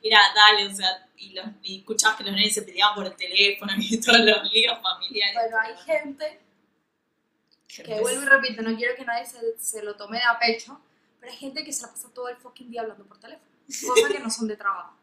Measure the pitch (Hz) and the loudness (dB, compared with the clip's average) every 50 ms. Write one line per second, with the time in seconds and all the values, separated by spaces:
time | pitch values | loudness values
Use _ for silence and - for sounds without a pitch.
0 | - 220 220 208 202 196 - 214 208 214 214 202 202 196 196 196 190 185 185 - | 0 6 8 8 8 8 6 8 8 8 8 6 0 -4 -6 -6 -6 -6 -6 -6
1 | - _ _ _ 202 196 185 185 - 220 208 _ - - 190 190 _ - 220 214 | -12 _ _ _ -20 -18 -16 -14 -14 -14 -16 _ -16 -16 -16 -16 _ 0 2 4
2 | - 220 220 - 202 196 196 196 214 214 208 214 196 190 180 180 202 208 208 202 | 4 4 2 2 -6 -6 0 0 0 2 0 -4 -6 -8 0 2 2 2 2 0
3 | 196 190 - - 185 180 185 196 202 202 196 - 208 202 196 202 233 202 226 220 | -8 -8 -8 -8 -10 -2 2 2 2 2 2 -4 -8 -6 -4 -4 -2 -2 -2 -2
4 | - 247 233 233 226 208 214 - - - 214 226 226 - - - - 185 180 - | 4 6 6 6 6 6 2 2 -2 -2 0 0 0 0 -2 -4 -4 -6 -6 -6
5 | 185 - 254 208 202 196 208 233 226 226 226 220 220 226 226 - - 320 320 302 | -12 -10 -4 -4 -4 -2 -2 -4 -4 -2 -2 -4 -4 -4 -10 -16 -6 -4 -4 -4
6 | 302 285 277 _ 311 302 302 _ _ _ _ _ _ _ _ _ _ _ _ _ | -4 -8 -12 _ -10 -10 -10 _ _ _ _ _ _ _ _ _ _ _ _ _
7 | _ _ _ _ _ _ _ _ _ _ _ _ _ _ - - - 233 220 214 | _ _ _ _ _ _ _ _ _ _ _ _ _ _ -20 -18 -12 -8 -4 -2
8 | 226 240 254 269 277 277 269 269 254 254 214 226 220 226 226 220 240 247 247 - | -2 -2 -2 -2 4 4 4 4 4 -2 -6 -4 -4 -4 -2 -2 -2 -4 -4 -6
9 | 262 240 233 240 - - - 240 226 226 226 - - - - 214 208 208 208 - | -6 -6 -6 -6 -6 -10 -12 -6 -6 -6 -6 -4 -8 -8 -8 -8 -10 -10 -12 -12
10 | 208 202 220 240 247 240 233 233 233 233 226 226 - - 277 - _ _ _ _ | -12 -10 -6 0 2 2 2 4 2 0 0 -2 -8 -18 -20 -20 _ _ _ _
11 | _ _ _ _ 240 247 247 - 277 269 247 311 294 302 277 - 247 226 _ - | _ _ _ _ -20 -20 -20 -14 -14 -12 -12 -12 -12 -10 -12 -12 -12 -14 _ -18
12 | - 233 _ 254 247 247 240 240 _ 247 _ - 247 247 233 233 226 220 202 196 | -20 -18 _ -14 -12 -12 -14 _ _ -20 _ -20 -20 -14 -12 -10 -10 -10 -12 -16
13 | 196 _ 208 _ _ - 311 - _ _ _ _ _ - - - - 440 494 453 | -20 _ -20 _ _ -20 -20 -20 _ _ _ _ _ -14 -12 -10 -4 2 4 4
14 | 453 - 403 381 - 226 226 - 226 214 214 208 202 196 185 180 175 - _ _ | 4 4 -2 -6 -6 -8 -6 -6 -6 -6 -6 -6 -6 -6 -6 -6 -12 -16 _ _